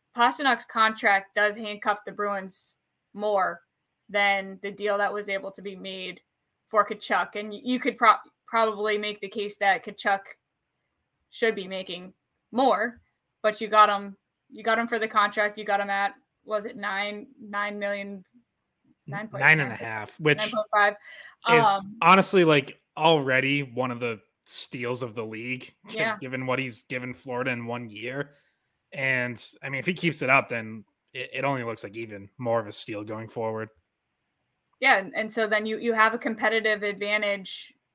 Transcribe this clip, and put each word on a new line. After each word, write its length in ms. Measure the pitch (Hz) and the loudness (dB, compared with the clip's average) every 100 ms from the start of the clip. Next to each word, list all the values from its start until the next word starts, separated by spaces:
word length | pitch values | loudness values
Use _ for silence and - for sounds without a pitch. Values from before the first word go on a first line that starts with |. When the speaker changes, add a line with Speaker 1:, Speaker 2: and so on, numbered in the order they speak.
| _ | _
Speaker 1:
Pastrnak's 520 | 233 240 277 277 233 - | 2 2 4 2 0 0
contract 680 | 226 220 220 220 196 196 208 | 2 2 4 2 2 2 0
does 200 | 208 214 | 0 0
handcuff 440 | 214 208 220 202 196 | -8 -4 -2 -2 -6
the 60 | |
Bruins 680 | 190 202 196 190 - - - _ _ _ | -6 -4 -4 -6 -14 -18 -20 _ _ _
more 480 | 202 208 202 175 170 _ _ _ _ - | -6 0 2 2 -2 _ _ _ _ -4
than 500 | 202 202 196 196 190 | 2 4 2 -2 -8
the 100 | 202 | -10
deal 260 | 202 208 202 | -4 0 2
that 160 | 202 | 0
was 160 | 208 202 | -2 -4
able 220 | 196 190 | -4 -6
to 100 | 190 | -10
be 140 | 196 190 | -12 -12
made 440 | 190 190 185 175 _ _ _ _ _ | -10 -10 -10 -12 _ _ _ _ _
for 200 | 214 208 | 2 2
Tkachuk. 480 | 208 - 190 180 208 | -2 0 0 0 -6
And 160 | 214 | -10
y-, 100 | 208 | -6
you 160 | 247 247 | -2 0
could 180 | 262 196 | 0 4
pro-, 180 | 226 - - _ _ | 6 4 0 _ _
probably 500 | 226 220 202 214 208 | 2 2 2 -2 -2
make 240 | 208 208 | -2 -6
the 60 | 196 | -8
case 280 | 220 202 - | -6 -6 0
that 280 | 196 180 - | 2 2 -2
Tkachuk 340 | 196 214 196 - - _ _ _ _ _ _ _ _ _ | -4 0 0 -2 -20 _ _ _ _ _ _ _ _ _
should 260 | - 226 196 | -2 -2 -2
be 120 | 185 | -6
making 460 | 190 190 180 180 - _ _ _ | -8 -8 -10 -14 -20 _ _ _
more, 480 | 220 269 196 233 233 _ _ _ _ | 2 4 4 0 -6 _ _ _ _
but 180 | 214 214 | -2 -2
you 60 | 214 | 4
got 220 | 214 208 | 6 8
him, 280 | 202 202 196 _ _ _ | 6 -4 -14 _ _ _
you 120 | 214 | -6
got 160 | 226 226 | 0 0
him 80 | 233 | 0
for 120 | 226 | 0
the 80 | 220 | 2
contract. 500 | 220 208 214 208 214 | 2 2 2 -2 -2
You 80 | 208 | -2
got 140 | 202 | 0
him 100 | 196 | 0
at, 240 | 196 196 - _ _ - | 0 -2 -4 _ _ -4
was 200 | 214 208 | -4 -4
it 100 | - | -8
nine, 520 | 202 196 208 208 208 - | -6 -4 -4 -8 -14 -18
nine 400 | 214 202 208 208 | -8 -4 -4 -4
million, 460 | 202 202 202 196 - _ _ _ _ _ _ _ - | -4 -4 -8 -12 -16 _ _ _ _ _ _ _ -12
nine 200 | 196 110 | -10 -8
point 60 | |
five? 80 | 104 | 2
Speaker 2:
Nine 180 | 143 156 | 4 4
and 100 | 131 | 2
a 40 | 107 | -6
half, 440 | 113 110 107 - | -8 -8 -10 -2
which 180 | 151 143 | 0 0
Speaker 1:
Nine 120 | 214 | 0
point 180 | 220 214 | -4 0
five. 200 | 208 208 208 - - - - 233 240 | 2 2 0 -10 -20 -20 -6 2 6
Speaker 2:
is 60 | |
Speaker 1:
Um, 320 | 214 196 196 - | 6 4 -2 2
Speaker 2:
honestly, 420 | 165 190 185 190 | 6 8 8 6
like, 360 | 165 147 135 - _ - | 6 6 2 -8 _ 2
already 680 | 160 160 135 131 135 143 | 4 6 4 2 2 0
one 280 | 131 117 127 | -2 -4 -4
of 80 | 120 | -2
the 200 | 120 107 _ _ - | -4 -6 _ _ -12
steals 560 | - - 131 120 123 | -8 -6 -6 -6 -4
of 140 | 123 110 | -6 -6
the 100 | 110 | -8
league, 480 | 110 123 127 - _ | -8 -8 -8 -10 _
<laughs> 60 | - | -10
gi-, 100 | - | -4
Speaker 1:
Yeah. 200 | - - | -4 -4
Speaker 2:
given 260 | 127 131 131 | -6 -6 -2
what 140 | 127 | -2
he's 240 | 131 117 | -4 -10
given 300 | - 127 127 | -10 -8 -8
Florida 380 | 120 131 123 131 | -12 -8 -4 -4
in 140 | 120 117 | -4 -6
one 240 | 120 117 | -8 -10
year. 420 | 104 120 135 143 _ _ _ _ _ _ | -12 -8 -8 -8 _ _ _ _ _ _
And, 520 | 160 135 127 123 117 - - | -4 0 0 -2 -6 -14 -14
I 60 | 139 | -10
mean, 100 | 139 | -6
if 60 | 175 | -4
he 60 | |
keeps 280 | 175 170 151 | -2 -2 0
it 80 | 127 | 4
up, 200 | 135 - | 4 2
then 340 | 120 110 110 - _ _ | -4 -8 -12 -16 _ _
it, 160 | 127 - | -12 -10
it 120 | 131 139 | -4 -2
only 180 | 131 | -2
looks 200 | 117 110 | -4 -8
like 120 | 104 110 | -10 -12
even 340 | 110 101 101 - | -12 -12 -16 -8
more 220 | 120 117 | -2 0
of 80 | 104 | -2
a 40 | |
steal 320 | - - 104 | -6 -6 -8
going 240 | 107 110 113 | -8 -10 -10
forward. 420 | 120 110 110 110 _ _ _ _ _ _ _ _ _ _ _ | -6 -6 -6 -10 _ _ _ _ _ _ _ _ _ _ _
Speaker 1:
Yeah, 180 | 269 208 | 4 4
and, 180 | 190 - | 2 -6
and 160 | 220 | -4
so 160 | 226 214 | -2 0
then 180 | 208 220 | 0 0
you, 120 | 220 | -2
you 160 | 233 | 0
have 200 | 220 220 | 4 4
a 40 | 240 | 2
competitive 640 | 226 220 214 220 214 208 | -4 -2 0 2 2 0
advantage 880 | 202 196 202 208 208 202 190 - - _ _ | -2 -4 -2 0 0 -2 -6 -14 -16 _ _